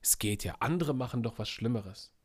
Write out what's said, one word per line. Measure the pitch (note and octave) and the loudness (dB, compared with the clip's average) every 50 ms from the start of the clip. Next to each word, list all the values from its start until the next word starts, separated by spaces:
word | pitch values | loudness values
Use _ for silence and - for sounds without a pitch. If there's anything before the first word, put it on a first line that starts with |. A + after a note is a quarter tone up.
Es | - - - - | 4 4 2 4
geht | - G#2 G#2 G2+ - | 4 0 0 0 -2
ja, | F#2 D#2+ - | -6 -2 0
andere | G2+ B2+ D#3+ F3+ E3+ D3 C#3 | 0 2 2 2 2 2 2
machen | C3 B2+ A#2+ - B2 A#2 | 0 0 0 0 0 0
doch | A#2 - - | -2 -2 -4
was | A2 - | -6 -6
Schlimmeres. | - - A#2 A#2 B2 A2 G2 F#2 F#2+ - - - _ _ _ | -4 -2 0 0 2 0 -2 -4 -12 -14 -18 -20 _ _ _